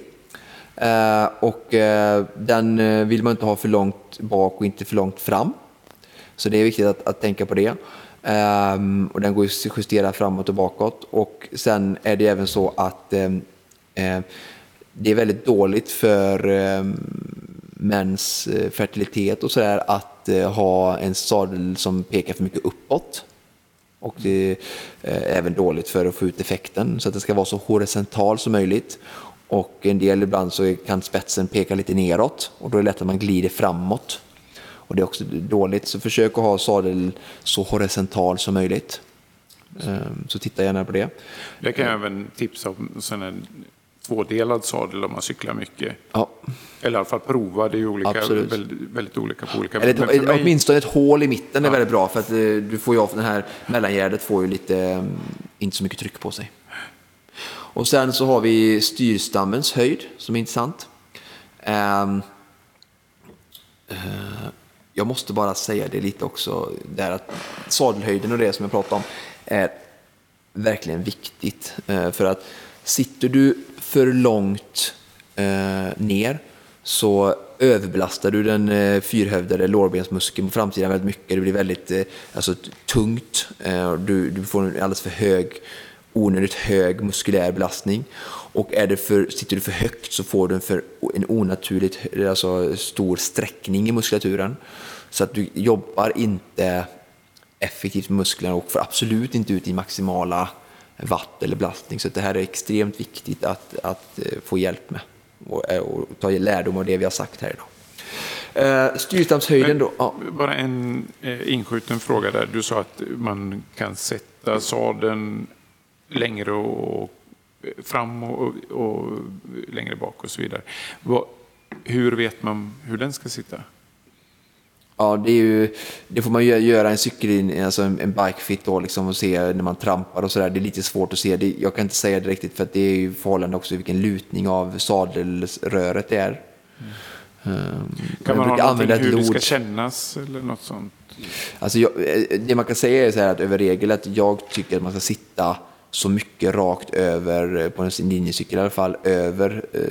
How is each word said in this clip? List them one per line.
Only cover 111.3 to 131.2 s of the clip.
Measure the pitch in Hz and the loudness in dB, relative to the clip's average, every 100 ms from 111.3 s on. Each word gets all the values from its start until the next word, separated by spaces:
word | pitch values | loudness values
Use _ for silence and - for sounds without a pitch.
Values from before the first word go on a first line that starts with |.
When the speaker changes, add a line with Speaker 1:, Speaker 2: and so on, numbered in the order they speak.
| 123 - | -6 -2
Speaker 2:
inskjuten | 131 104 117 - 113 | -2 -2 -4 -4 -6
fråga | - 113 101 | -2 0 0
där. | 113 110 | 0 -2
Du | 107 | -4
sa | 107 113 | -2 -4
att | 95 - - 123 | -4 -8 -10 -6
man | 117 101 98 98 - - | -6 -6 -6 -10 -12 -8
kan | 104 104 | -8 -6
sätta | - 110 - _ - 110 | -8 -8 -10 _ -2 -2
sadeln | 107 117 117 107 110 107 107 107 117 - _ _ _ _ - | -2 -2 -2 0 -2 -2 -6 -8 -10 -16 _ _ _ _ -8
längre | 147 117 107 101 | -4 -4 -4 -4
och, | 104 104 - - - | -2 -2 -4 -4 -6
och | - - _ _ _ _ - - | -8 -14 _ _ _ _ -16 -14
fram | - 131 117 120 | -6 -4 -4 -8
och, | 117 127 127 120 - | -8 -4 -4 -6 -10
och, | 123 | -4
och | 110 110 - 107 - 95 - 123 - | -4 -4 -6 -8 -10 -14 -14 -14 -10
längre | - - - | -6 -4 -4
bak | - - | -8 -8
och | - | -12
så | - | -6
vidare. | - - - - - - | -6 -6 -8 -14 -14 -8
Vad, | - 120 - - - _ - - | 0 0 0 -12 -20 _ -20 -14
hur | - 120 120 | -4 0 2
vet | 117 113 - | 2 -2 -4
man | 110 107 104 123 | -6 -6 -8 -12
hur | 143 113 | -8 -6
den | 135 | -6
ska | 139 123 | -6 -10
sitta? | 117 - - - _ _ _ _ _ _ _ _ _ _ _ _ - | -12 -12 -14 -16 _ _ _ _ _ _ _ _ _ _ _ _ 0
Speaker 1:
Ja, | 107 107 | 2 2
det | 113 | 4
är | 117 | 6
ju, | 110 110 107 - - - - | 6 6 2 0 -14 -16 -8
det | 120 | -4
får | 117 | 0
man | 117 | 4
ju | 120 113 | 6 6
göra | 113 113 107 | 6 6 6
en | 107 | 2
cykel, | 120 - 107 101 95 80 | 0 -2 2 2 2 0
alltså | 95 92 | 0 2
en, | 98 95 | 0 0
en | 98 | 0
bike | 98 95 92 | 0 0 -2
fit | - 98 | -4 -4
då, | - 95 | 0 -2
liksom, | 90 - 95 | -2 -2 -2
och | 95 | 0
se | 101 90 | 0 2
när | 90 92 | 2 0
man | 90 90 | -2 -2
trampar | 104 92 92 90 | 0 0 -2 -4
och | 95 | -2
sådär. | 101 92 | 0 0
Det | 95 | 0
är | |
lite | 98 95 | -4 -4
svårt | 95 101 92 | -4 -2 -2
att | |
se. | 92 | 0